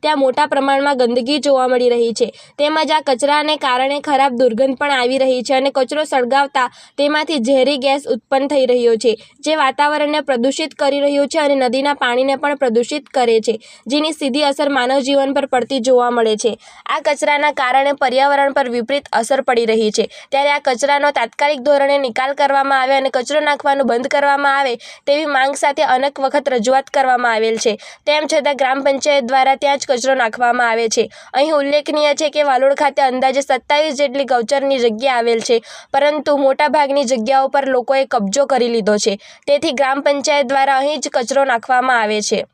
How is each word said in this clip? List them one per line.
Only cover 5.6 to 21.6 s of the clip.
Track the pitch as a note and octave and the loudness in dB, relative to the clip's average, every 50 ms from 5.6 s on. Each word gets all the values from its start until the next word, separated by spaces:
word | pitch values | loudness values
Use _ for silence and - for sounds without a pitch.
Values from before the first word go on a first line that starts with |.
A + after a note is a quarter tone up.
| C4 C#4 - | 0 0 0
કચરો | C#4 C4 B3 D4+ D4 D#4 | 0 -2 0 -2 -4 -4
સળગાવતા | D4+ D#4 C4+ B3 A#3+ C4 C#4 C#4+ C#4 _ C4+ B3+ A#3+ - - - - _ - | 0 0 -2 0 2 2 0 0 0 _ -2 -2 -2 -6 -14 -20 -18 _ -2
તેમાંથી | C#4 D4 D4+ D4+ D#4 D#4 E4 C#4+ A3 A#3+ | 0 0 0 0 -2 -2 -4 -2 0 2
ઝેરી | C#4 C4+ B3+ C4 D4 C4+ B3 | 2 4 4 2 0 0 0
ગેસ | C#4 C4+ D4 C#4 - C4 | 0 0 -2 -2 -4 -6
ઉત્પન્ન | A3+ _ _ C#4 C4+ C#4 C#4 | -6 _ _ -2 -2 0 0
થઈ | D4 C#4 C4 | 0 0 2
રહ્યો | A#3+ B3 B3 A#3+ A#3 A3+ | 2 2 2 4 2 2
છે, | A3 A3 A#3+ G#3+ - - - _ _ | 2 0 0 -2 -2 -8 -20 _ _
જે | - D4 D#4 | -2 -2 0
વાતાવરણને | D#4 C#4+ C4 C4 - D4 D4 D4+ D4 D4+ D4 D4+ D4+ | 2 0 0 0 0 0 0 0 0 -2 0 -2 -4
પ્રદૂષિત | D4 - C4+ A#3 A#3 C4+ C4+ - D#4+ D#4 - - | -2 -2 -2 0 0 -2 -2 -2 -6 -8 -4 -2
કરી | D4+ C#4 C4+ C#4+ | -2 -2 0 0
રહ્યું | C#4 C#4+ C#4+ C#4+ C#4+ - | 0 0 2 0 0 0
છે | - D#4+ | 0 -2
અને | D4+ C#4+ C#4+ | 0 0 2
નદીના | C4+ C4 B3 A3+ C4+ C4+ C#4+ C#4+ | 2 0 0 0 0 0 -2 -2
પાણીને | C#4+ C#4 B3 A#3+ B3+ C4 C4+ C4+ | -2 -2 -2 0 0 0 0 -2
પણ | C4+ D4 C#4+ D4 C#4 | -2 -2 -4 -2 -2
પ્રદૂષિત | C#4+ B3 A3 A#3 B3 - D4+ D4 - _ - | -2 0 0 0 -2 -2 -6 -8 -8 _ -2
કરે | C4+ B3 A#3 A3+ A3 | 0 2 2 2 0
છે, | G#3+ - G#3+ A3 - - - - _ | 0 -2 -4 -4 -8 -20 -20 -20 _
જેની | A3 C4 D4+ D4+ D#4 D#4 - | -4 -2 -2 -2 -2 -4 -4
સીધી | D4+ C#4 A#3+ D4 D4+ C#4+ | -6 -4 -2 0 0 0
અસર | C#4 - D4 C#4+ | 0 0 -2 -2
માનવ | C#4+ C4 B3 B3+ C4+ C#4 C4 | 0 0 0 0 0 -2 0
જીવન | C4+ C#4 C#4 C4+ C4+ C#4 | 0 0 0 0 0 -2
પર | C#4+ C#4 | -4 -2
પડતી | - - B3 A#3+ - C#4 C4+ | 0 -2 -2 -2 -2 -4 -2
જોવા | A3 C4 C4 B3 A#3+ A#3+ | 2 2 4 4 4 2
મળે | A#3+ A#3+ A3+ A3 G#3+ | 0 0 0 0 0
છે. | G#3+ - A#3 G3+ - - - - - - - B3+ | 0 -2 -4 -4 -4 -14 -20 -20 -20 -8 -6 -6
આ | D#4 D4 | -4 -2
કચરાના | D4+ D4 C#4 D4+ D4 D4 C#4+ D4 D4+ | -2 -2 0 2 2 2 2 2 0
કારણે | C#4+ D4 C4+ B3 B3 C4+ C#4 C#4+ C#4+ C#4 | 0 0 -2 2 2 2 2 2 0 0
પર્યાવરણ | C#4+ B3+ B3 B3+ C4+ C#4+ C#4+ C#4 C#4 C#4 C4+ D4 | -2 0 2 2 2 4 4 2 2 0 0 0
પર | C4+ B3 | -2 -2
વિપરીત | A#3 A#3+ A#3 A3+ C#4 C#4+ C#4 - | -2 -4 -4 -2 -4 -4 -4 -2
અસર | - G#3+ A3+ - C4+ C4 | -4 -4 -2 0 -2 -2
પડી | C4+ - B3+ A#3+ A#3 A3 | 0 0 0 0 2 0
રહી | A3 A3+ A3+ G#3+ G#3 - | 0 0 0 0 0 -2
છે. | A3 - - - - _ | -4 -4 -6 -20 -12 _
ત્યારે | - C4+ C#4 C#4+ | -2 0 0 0
આ | C#4+ D4 C#4+ C#4 | 0 0 0 -2
કચરાનો | B3+ A3+ C#4+ C#4 C#4+ C#4+ C#4+ D4 | -2 0 0 0 0 2 0 0
તાત્કાલિક | C#4+ C4+ A#3+ A3+ _ - D4 D4 D4+ C4+ | 0 0 -4 -4 _ -2 -2 -2 -2 -2